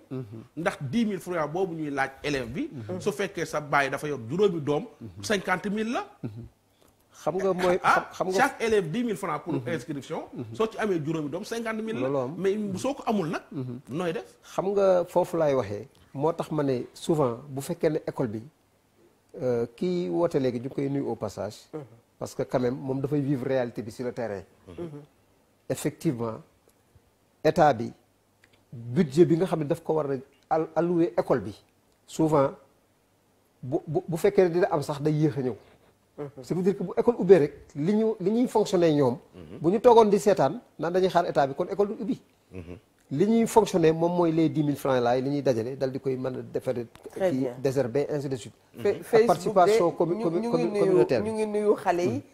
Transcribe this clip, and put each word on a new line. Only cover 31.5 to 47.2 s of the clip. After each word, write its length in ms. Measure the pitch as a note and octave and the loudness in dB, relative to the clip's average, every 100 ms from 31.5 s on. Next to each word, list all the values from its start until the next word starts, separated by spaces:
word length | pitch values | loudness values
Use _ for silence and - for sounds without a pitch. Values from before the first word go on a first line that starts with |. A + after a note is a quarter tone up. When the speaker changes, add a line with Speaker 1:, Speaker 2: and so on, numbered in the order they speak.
| - _ _ _ _ - | -12 _ _ _ _ -8
Speaker 1:
souvent 460 | - D#3+ D3 C#3 - _ _ _ _ _ _ _ _ _ _ | 0 4 4 2 -2 _ _ _ _ _ _ _ _ _ _
bu, 140 | B2 D#3+ - | -6 -4 -2
bu, 120 | D3+ - | -6 -4
bu 100 | E3+ | 0
fekkee 260 | G3+ G3+ | 2 4
ne 60 | F3+ | 4
dina 180 | E3+ G3 | 4 0
am 100 | D#3+ | 0
sax 200 | C#3 C#3+ | -2 -2
day 120 | D3+ | 0
yéex 240 | D3+ D#3 C3 | 2 2 0
a 40 | |
ñëw. 140 | B2+ G2+ - _ _ _ _ - | -4 -4 -12 _ _ _ _ -14
Speaker 3:
Mhm. 120 | C#3+ - | -14 -12
Speaker 1:
C'est-à-dire 340 | B2+ E3 F#3 F#3 | -6 -2 0 0
que 60 | |
bu 80 | F#3 - | -2 0
école 180 | A#3+ A#3+ | 0 2
ubbee 180 | F#3 F3+ | 8 8
rek, 140 | D3 - - C#3+ | 6 -2 -14 -4
li 180 | E3 | 0
ñu, 220 | G#3+ A3 G#3+ | 2 0 0
li 120 | F3+ | 0
ñuy 160 | A3+ B3 | 2 2
fonctionner 460 | A3+ G3+ F#3 E3+ | 2 2 2 4
ñoom. 240 | D3 B2+ A#2+ - F2+ | 4 2 0 -8 -20
Speaker 2:
Mhm. 220 | D#2+ G#2+ | -18 -4
Speaker 1:
Bu 80 | D#3+ | 0
ñu 80 | G#3+ | 4
toogoon 300 | B3 A3+ G#3+ | 8 8 8
di 100 | G3 | 6
seetaan 400 | G#3 F3+ C3+ A#3+ - - | 4 4 2 0 -10 -8
naan 140 | D#3 | -2
dañuy 160 | F#3 F#3 | 2 2
xaar 160 | F3 F3 | 2 2
état 220 | D#3+ C#3 | 2 0
bi, 60 | C3+ | -2
kon 120 | F3+ | -4
école 160 | F#3+ G#3 A3+ | -2 -2 -2
du 80 | |
ubbi. 180 | F#3+ - _ _ _ | -6 -6 _ _ _
Speaker 2:
Mhm. 260 | F2+ E2+ F2 _ _ - | -16 -14 -16 _ _ -6
Speaker 1:
Li 140 | C#3 G#3 | 0 4
ñuy 180 | A3+ A3+ | 4 4
fonctionner 440 | A3+ G3+ F#3 D#3+ | 4 4 4 4
moom 240 | D#3+ E3+ F3 | 4 2 2
mooy 160 | E3+ | 2
les 160 | D#3+ D#3+ | 2 2
dix 160 | C3+ | 2
mille 140 | D3 C#3 | 0 0
francs 240 | C#3 B2+ | 0 2
là 140 | A#2+ C3 | 2 2
yi 40 | |
li 80 | C3 | 0
ñuy 120 | C#3+ | 0
dajale 340 | C3+ A#2 A#2 C3+ | 0 0 -2 -4
dal 140 | C3+ | -6
di 80 | C3 | -4
koy 160 | C3+ B2+ | -4 -4
mën 120 | B2+ | -6
a 80 | B2 | -8
defar 340 | A#2 C3 C3 A#2+ A2+ - - | -8 -6 -4 -6 -8 -14 -16
Speaker 3:
Très 200 | - | -4